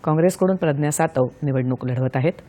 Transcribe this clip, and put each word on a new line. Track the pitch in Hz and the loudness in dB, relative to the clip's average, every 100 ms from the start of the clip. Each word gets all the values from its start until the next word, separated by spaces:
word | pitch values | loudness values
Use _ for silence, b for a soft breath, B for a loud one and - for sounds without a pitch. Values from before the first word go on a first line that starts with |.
काँग्रेसकडून | - 156 175 185 185 190 | 0 2 2 2 0 2
प्रज्ञा | 165 139 147 | 0 0 -2
सातव | 151 160 135 127 - | 0 0 0 -2 -2
निवडणूक | 147 131 127 127 127 | -2 0 -2 -2 -4
लढवत | 123 127 131 | -2 -2 0
आहेत. | 147 - | -2 -2